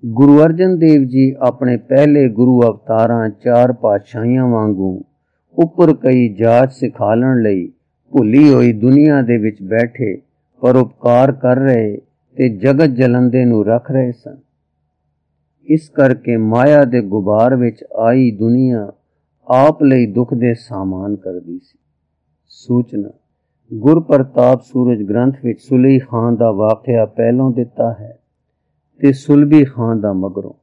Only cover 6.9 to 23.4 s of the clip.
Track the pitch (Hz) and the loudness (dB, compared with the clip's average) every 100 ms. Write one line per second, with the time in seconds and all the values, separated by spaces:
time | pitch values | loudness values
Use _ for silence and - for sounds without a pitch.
6.9 | - 107 113 127 127 110 98 87 _ _ | -6 -2 -2 0 -2 -2 -4 -6 _ _
7.9 | _ _ 143 110 123 151 131 120 110 120 | _ _ -2 2 4 4 4 2 0 2
8.9 | 139 151 143 120 120 107 107 95 113 117 | 4 4 2 0 -2 -2 -6 -6 -2 -2
9.9 | 120 117 92 _ _ _ _ 123 127 123 | -4 -8 -8 _ _ _ _ 0 2 0
10.9 | _ 120 120 135 139 127 127 135 123 107 | _ 0 2 2 0 -2 0 0 0 -2
11.9 | 101 _ _ _ - 131 104 117 139 160 | -6 _ _ _ -4 -4 -2 -2 2 0
12.9 | 123 127 123 127 123 123 113 101 113 - | 2 0 2 0 0 0 0 0 -2 -2
13.9 | 135 127 120 - - _ _ _ _ _ | -4 -4 -6 -18 -20 _ _ _ _ _
14.9 | _ _ _ _ _ _ _ - 156 - | _ _ _ _ _ _ _ -4 -4 -2
15.9 | - 135 123 - 117 110 117 135 147 135 | 0 0 0 -4 -4 0 2 4 4 2
16.9 | 120 104 104 98 107 117 131 120 113 - | 0 -4 -6 -2 0 0 0 -2 -6 -14
17.9 | - 113 127 131 104 113 123 131 120 101 | -4 0 2 0 -2 -2 0 0 -2 -8
18.9 | - _ _ _ _ _ 127 143 156 143 | -16 _ _ _ _ _ 2 2 2 2
19.9 | 131 120 98 120 127 120 113 - 101 95 | 2 0 -2 -4 -2 -4 -4 -10 -10 -8
20.9 | 92 98 101 95 90 85 87 _ _ _ | -8 -8 -10 -10 -14 -14 -18 _ _ _
21.9 | _ _ _ _ _ _ _ - 123 120 | _ _ _ _ _ _ _ -4 -2 -2
22.9 | - 104 - _ _ | -8 -12 -14 _ _